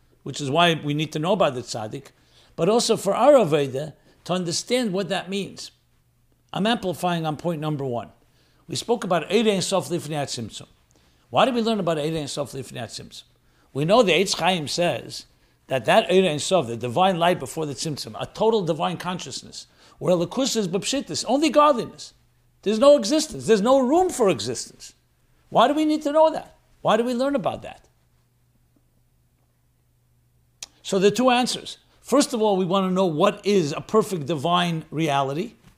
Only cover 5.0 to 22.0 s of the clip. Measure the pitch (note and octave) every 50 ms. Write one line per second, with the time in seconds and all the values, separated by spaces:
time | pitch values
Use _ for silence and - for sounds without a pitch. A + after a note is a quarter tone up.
5 | G3+ D3+ F#3+ F3 - F3 G3 G3+ F3+ - - - - - _ _ _ _ _ _
6 | _ _ _ _ _ _ _ _ _ _ - D#3+ F#3+ A3 A#3+ A#3 G3 F#3 E3 -
7 | - F3+ F3 E3 D#3+ D#3 D3+ B2+ - F3 E3+ D3 D3+ D#3 D3+ C3+ C#3 C3 A#2+ A#2
8 | G2+ - - _ _ _ _ _ _ _ _ _ _ - B2+ B2+ - - A#3 A3
9 | - F#3 F3+ E3 D3 - F3+ A3+ A#3 G#3+ G3 F#3 - - G3+ F3+ C#3+ C3 F3 D#3+
10 | B2 C#3+ D#3+ D3 C#3 - - B2+ A2+ G2 - - - - _ _ _ _ _ _
11 | _ _ _ _ _ - A2+ C3+ G#3 C4+ B3 A#3+ A3 A3+ A3+ G#3 F3+ E3+ E3 D3+
12 | C#3+ D#3+ D#3+ D#3+ D3 - - D3+ C#3 A#2 - C#3 B2 - - B2+ A#2 G#2+ - -
13 | B2 - - - - _ _ _ _ _ _ _ _ _ - C3+ D3+ E3 G#3 B3
14 | A#3+ F#3 D#3 D#3+ G3 F#3+ - - D#3 F3+ F#3+ E3+ D3 A#2+ - E3+ F3 E3+ C3 A2+
15 | - - - - - _ _ _ _ _ _ _ _ - C3 C3 - D3+ F3 A3
16 | - - F#3 F#3+ F#3+ F3 D3+ C#3+ - - F#3+ F3 B2+ A2+ A#2 A2+ A2+ B2 A2+ D#3
17 | F#3 G3 F#3 E3 E3+ F3 F#3 C3 C3 A#2+ - E3 D#3 D3 C3+ - - E3 C#3+ -
18 | - A#2 G#2+ - B2 - - - G#3 A3+ A3 A3 F#3 D#3 E3 D3 F3+ F#3 E3+ -
19 | - F3+ F#3 E3+ - C#3 - - - - - - - _ _ _ - - _ -
20 | C#3+ D#3+ F#3 E3+ E3+ F3 - A#3 C4+ B3 - A3 G3+ E3+ F3 G3 - - C4 C#4
21 | - - D#3+ - - - B3 C#4+ D#4+ D4+ A3+ D4 D4 D4+ C#4+ A3+ E3 B2+ - -